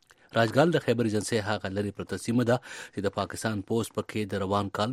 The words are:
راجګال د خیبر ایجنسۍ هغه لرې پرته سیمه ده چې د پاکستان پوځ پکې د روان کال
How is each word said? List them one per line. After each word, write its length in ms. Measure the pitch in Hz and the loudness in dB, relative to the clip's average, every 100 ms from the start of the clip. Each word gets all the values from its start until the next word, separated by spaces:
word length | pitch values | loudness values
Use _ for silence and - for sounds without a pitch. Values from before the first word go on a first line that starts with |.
| _ _ _ 113 | _ _ _ 2
راجګال 360 | 113 123 165 | 4 4 4
د 100 | 151 | 4
خیبر 240 | - 117 113 | 2 2 2
ایجنسۍ 320 | 104 104 113 101 | 0 0 -2 0
هغه 240 | 104 98 95 | -2 -2 -2
لرې 200 | 104 98 | -4 -4
پرته 200 | 92 95 | -6 -6
سیمه 220 | - 117 117 | 0 2 4
ده 80 | 123 - | 2 0
چې 400 | - - - 98 | -16 -12 -4 -2
د 80 | - | -2
پاکستان 460 | 95 92 113 104 - | -4 -2 -2 -2 -2
پوځ 160 | 117 107 - | -2 -2 -4
پکې 380 | - 107 101 | -4 -4 -4
د 100 | 104 | -2
روان 240 | 98 101 98 - | 0 0 0 -2
کال 120 | 110 | -2